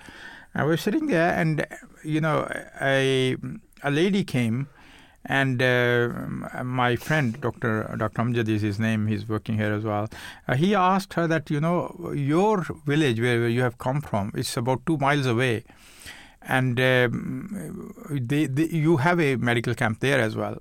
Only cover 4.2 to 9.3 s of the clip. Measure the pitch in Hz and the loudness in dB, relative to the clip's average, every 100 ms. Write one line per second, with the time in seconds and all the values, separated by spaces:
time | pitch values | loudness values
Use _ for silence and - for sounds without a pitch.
4.2 | 190 127 117 120 143 - - - - _ | 0 0 0 -2 -6 -12 -20 -20 -20 _
5.2 | - 135 135 123 127 123 120 120 120 123 | -4 0 0 2 2 4 4 2 0 -2
6.2 | - 127 - - 127 127 120 120 - 156 | -8 -8 -8 -8 -4 0 2 0 0 0
7.2 | 127 127 120 - 117 110 - 117 110 - | 0 -2 -4 -2 -2 -2 -2 -2 -2 -2
8.2 | 120 120 110 107 104 101 113 110 107 104 | 0 0 0 0 0 0 0 2 0 -2
9.2 | 107 | -2